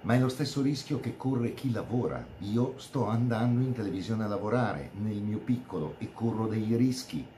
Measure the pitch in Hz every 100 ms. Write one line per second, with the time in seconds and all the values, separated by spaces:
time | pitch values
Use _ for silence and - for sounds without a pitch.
0 | 101 123 127 - 139 143 135 147 - 143
1 | 117 - 131 127 117 - 135 110 - 123
2 | 104 62 - - 101 113 127 - - 139
3 | 107 113 123 113 120 120 131 117 101 92
4 | 90 110 107 101 104 120 110 73 67 98
5 | 107 104 104 107 - 117 - 87 76 -
6 | 113 - 113 110 110 110 107 117 127 123
7 | - 143 123